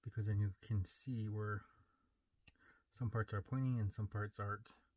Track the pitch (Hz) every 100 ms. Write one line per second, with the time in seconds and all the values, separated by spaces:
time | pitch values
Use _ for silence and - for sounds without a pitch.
0 | - 110 107 101 101 95 - 107 92 -
1 | - 120 107 107 104 104 - - - _
2 | _ _ _ _ - _ - - _ -
3 | 120 117 104 104 - 131 131 120 104 -
4 | 104 104 104 - 101 104 - - _